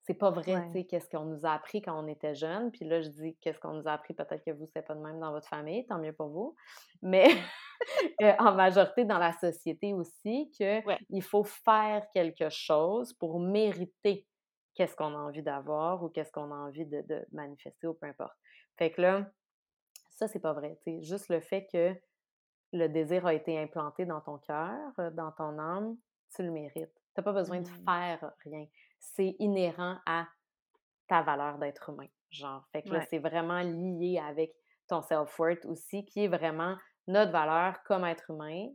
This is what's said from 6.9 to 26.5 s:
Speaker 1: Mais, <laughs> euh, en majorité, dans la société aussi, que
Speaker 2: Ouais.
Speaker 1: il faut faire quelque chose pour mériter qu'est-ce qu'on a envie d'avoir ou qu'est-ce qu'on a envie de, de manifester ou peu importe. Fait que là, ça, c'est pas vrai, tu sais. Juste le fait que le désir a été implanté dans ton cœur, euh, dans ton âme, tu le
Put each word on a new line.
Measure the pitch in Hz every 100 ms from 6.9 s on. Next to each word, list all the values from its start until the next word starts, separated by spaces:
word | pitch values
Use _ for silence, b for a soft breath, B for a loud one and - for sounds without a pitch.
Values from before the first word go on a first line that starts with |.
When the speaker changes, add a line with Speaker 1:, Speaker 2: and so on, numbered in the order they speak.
| B
Speaker 1:
Mais, | 185 185 269
<laughs> | 247 - - - - 466 - 370 -
euh, | 208 202
en | 214
majorité, | 190 190 185 190 -
dans | 226 202
la | 170
société | 170 175 160 - 160 202
aussi, | 196 165 - 208 247 302 -
que | 196 214 214
Speaker 2:
Ouais. | 190 -
Speaker 1:
il | 196
faut | 185 208
faire | 208 - - 214 214 214 208
quelque | 190 165 160 156
chose | - - 151 165 214 240
pour | - 170 170
mériter | 175 202 214 170 180 _ 208 196 _ _ _ _ _
qu'est-ce | - 180 -
qu'on | 151
a | 147
envie | 147 147
d'avoir | 147 139 139 151 165 185
ou | 170
qu'est-ce | 165 151
qu'on | - 147
a | 143
envie | 143 139 160
de, | 147
de | - 156 -
manifester | 151 143 143 143 - 165
ou |
peu | 160 147
importe. | 139 - - b b b -
Fait | 165
que | 165
là, | 180 196 202 _ _ _ _ _ _ - _
ça, | - 220
c'est | 208
pas | 165
vrai, | 156 147 160
tu | -
sais. | 165
Juste | 156 196 196
le | 170
fait | 160 196 196
que | 175 170 185 _ _ _ _ _ _ _
le | 180 160
désir | 156 151 180 175
a |
été | 156 156 160
implanté | 151 170 147 147 180
dans | 156
ton | 156 147
cœur, | - 151 170 247 302 247
euh, | 170
dans | 165 160
ton | 156 156 151
âme, | 156 185 220 233 _ _ _
tu | -
le | 180